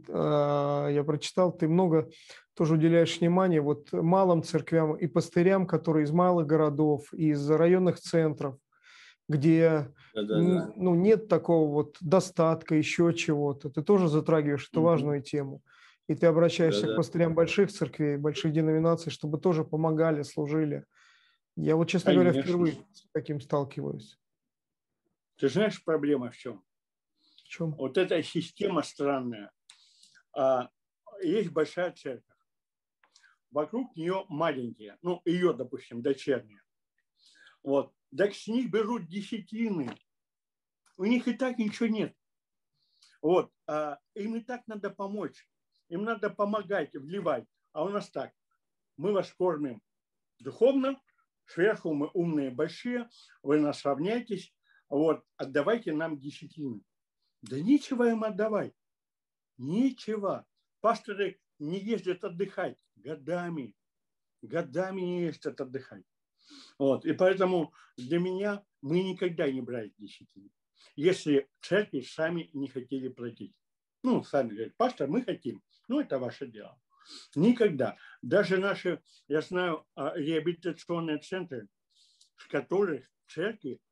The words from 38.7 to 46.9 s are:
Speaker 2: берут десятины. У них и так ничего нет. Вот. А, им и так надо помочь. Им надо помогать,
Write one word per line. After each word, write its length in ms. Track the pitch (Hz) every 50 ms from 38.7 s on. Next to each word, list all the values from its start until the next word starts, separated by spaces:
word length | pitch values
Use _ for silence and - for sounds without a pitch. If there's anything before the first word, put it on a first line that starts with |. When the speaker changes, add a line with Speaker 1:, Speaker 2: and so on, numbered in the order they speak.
Speaker 2:
берут 360 | 165 220 220 202 240 226 170 156
десятины. 800 | 170 202 196 - 240 214 196 - 214 214 233 220 196 160 135 120 - - _ _ _ _ _ _ _ _ _ _ _ _ _ _ _ _ _ _ _
У 80 | - 185
них 240 | 208 247 247 247 -
и 60 | 240
так 240 | - 269 262 247 247
ничего 300 | 220 208 - - 240 226
нет. 260 | 220 214 175 - - _ _ _ _ _ _ _ _ _ _ _ _ _ _ _ _ _ _ _ _ _ -
Вот. 300 | 151 180 165 156 - _ _ _
А, 320 | - 151 151 151 147 143 - _ _ -
им 220 | 214 202 220 226
и 40 | 233
так 260 | 226 - 247 240 -
надо 240 | - 220 208 190 196
помочь. 580 | - - 196 196 202 214 185 135 - - - _ _ _ _ _ _ _ _ -
Им 160 | 170 175 208
надо 260 | 226 226 208 190 208
помогать, 640 | - - 208 202 208 214 202 170 202 196 - -